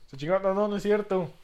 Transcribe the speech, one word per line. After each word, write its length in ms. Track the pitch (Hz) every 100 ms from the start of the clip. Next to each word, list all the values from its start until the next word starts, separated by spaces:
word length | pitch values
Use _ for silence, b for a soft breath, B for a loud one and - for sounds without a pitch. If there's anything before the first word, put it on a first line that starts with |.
| -
Se 100 | 135
chingó, 200 | 147 190
no, 160 | 196
no, 140 | 190 208
no 80 | 202
es 80 |
cierto. 480 | 202 208 208 185 160 -